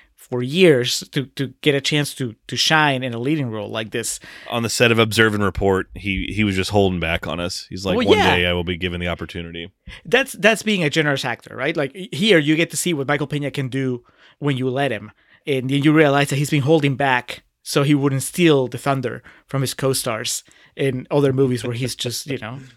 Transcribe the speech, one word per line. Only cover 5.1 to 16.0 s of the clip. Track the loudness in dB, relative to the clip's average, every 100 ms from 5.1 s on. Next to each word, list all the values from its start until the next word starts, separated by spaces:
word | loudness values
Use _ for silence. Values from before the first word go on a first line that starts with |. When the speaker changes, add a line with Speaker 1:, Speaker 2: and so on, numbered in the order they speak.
| 4 4 4
Speaker 2:
and |
Report, | 0 0 2 2 -2 -8
he, | -6 -4 -4
he | 0
was | 0 0
just | 2
holding | 4 4 2
back | -2 -2 -4
on | -4
us. | -6 -8 -12
He's | -8 -2
like, | 0
Speaker 1:
Well, | 4
Speaker 2:
"One | 4
Speaker 1:
yeah. | 4 2
Speaker 2:
day | 0
I |
will | 0 -2
be | -4
given | -4 -4
the | -4
opportunity." | -4 -8 -10 -12 -12 -14 _ -20 -18
Speaker 1:
That's, | -2 -2 -2
that's | 0 0 0
being | 0 0
a | 0
generous | 0 0 -2
actor, | -4 -8 -10 -8
right? | -4 -4
Like, | -4 -8 -10
here | 0 4 4
you | 4 2
get | 0
to | -2
see | -2
what | -2 -2
Michael | -2 -2
Pena | -6 -6
can | -4 -4
do | -2 -2 -4 -10 _ _ -6
when | -4 -2
you | -2
let | -2 -2
him. | -4 -10 -20 _ _ -4
And | -2 0
then | 2
you | 4
realize | 6